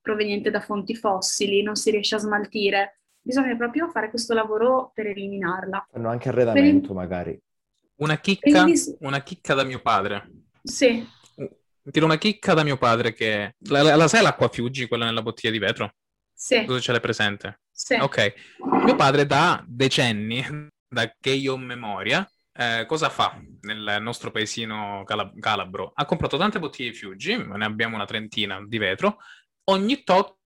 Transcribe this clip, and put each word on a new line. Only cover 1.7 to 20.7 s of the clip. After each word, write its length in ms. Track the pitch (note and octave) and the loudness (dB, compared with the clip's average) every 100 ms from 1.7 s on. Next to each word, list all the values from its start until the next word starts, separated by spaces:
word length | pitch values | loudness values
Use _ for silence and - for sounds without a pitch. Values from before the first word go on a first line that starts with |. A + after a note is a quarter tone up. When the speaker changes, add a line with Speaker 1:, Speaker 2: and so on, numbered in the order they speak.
| G#3 | -2
Speaker 1:
si 140 | - | 0
riesce 240 | G#3 G#3 | 0 0
a 40 | A3 | -2
smaltire? 800 | G#3 G#3 G#3 A3 G3+ G3 G3+ _ _ _ | 0 -2 -2 -2 0 2 0 _ _ _
Bisogna 360 | - B3+ C4 A#3 | -4 0 0 0
proprio 320 | A#3+ C4 E4 | -2 -2 -2
fare 220 | A3+ G#3+ | -4 -4
questo 240 | A#3 A#3 | -6 -2
lavoro 560 | A3+ A3 G#3+ A#3 C4 B3+ | 0 0 2 2 2 0
per 140 | - G#3+ | -6 -6
eliminarla. 800 | G3+ G3 G3+ F3+ F#3 F#3+ F#3+ - | -6 -8 -6 -4 -4 -6 -8 -10
Speaker 2:
Fanno 200 | A#2 A2+ | -6 -4
anche 180 | A#2+ C3 | -2 -2
arredamento, 600 | B2 A#2+ A2 - G2 - | 2 4 6 6 6 2
Speaker 1:
Per 20 | |
il 60 | F#2 | -6
Speaker 2:
magari. 460 | F2+ F2+ - - _ _ _ _ _ _ | -4 -4 -6 -10 _ _ _ _ _ _
Speaker 3:
Una 200 | D3+ D3+ | -2 -2
Speaker 1:
per 100 | - | 0
il 100 | G3 | 2
Speaker 3:
chicca, 260 | - F#3+ | 6 8
Speaker 1:
dis- 320 | F3+ E3 - - | 8 4 0 -8
Speaker 3:
una 220 | C#3+ C#3 | -4 -4
chicca 320 | - F#3 - | -6 -16 -2
da 100 | C#3 | 0
mio 160 | C3+ B2+ | 0 -2
padre. 500 | A#2+ G#2+ G2 G2+ - - _ _ | 0 2 2 -4 -10 -20 _ _
Speaker 1:
Sì. 440 | - - C4 A#3 A3+ _ _ - C#3+ _ _ _ - | -12 2 2 2 -6 _ _ -14 -14 _ _ _ -4
Speaker 3:
Tiro 140 | D#3 | 2
una 140 | D#3+ D#3+ | 4 4
chicca 340 | G#3+ G#3 - | 2 -2 2
da 120 | E3 | 2
mio 120 | D3+ C3+ | 4 2
padre 380 | A#2+ A#2 A#2 | 2 2 0
che... 400 | A2+ A2+ G#2+ G2+ - - | -2 -2 -2 -4 -10 -2
La, 140 | C#3 | 4
la, 120 | D3 | 6
la 140 | D3+ D#3+ | 6 6
sai 140 | A3 | 6
l'acqua 260 | G3+ - B2 | 4 2 0
Fiuggi, 400 | - A#2+ C3+ A#2+ | 0 -6 -6 -4
quella 180 | A#2 A#2 | -2 -2
nella 160 | A2+ | -2
bottiglia 300 | A2+ A2 A#2 | -6 -4 -4
di 60 | A2 | -2
vetro? 360 | G2 A#2 G#2 _ _ _ _ | -2 -2 -6 _ _ _ _
Speaker 1:
Sì. 220 | _ - A#3+ | _ 0 0
Speaker 3:
Non 100 | A3 | 0
so 80 | |
se 60 | B2+ | -4
ce 120 | A#2+ | 0
l'hai 80 | A#2+ | 0
presente. 600 | - A2+ G#2 G2 F#2+ G2 _ | 0 0 -2 -2 -12 -16 _
Speaker 1:
Sì. 240 | - - | -14 -2
Speaker 3:
Ok. 400 | A#3 C#3 - G#2 - - _ - - | 0 0 2 0 -2 -20 _ 0 2
Mio 120 | - - | 4 4
padre 280 | C#3+ C#3+ | 4 4
da 400 | C#3+ C#3+ E3+ D#3 - | 2 4 4 2 -4
decenni, 760 | A#2+ C3+ - B2+ G#2+ G#2+ A#2+ C3 D3 D3+ | 0 0 2 0 0 -4 -6 -8 -10 -14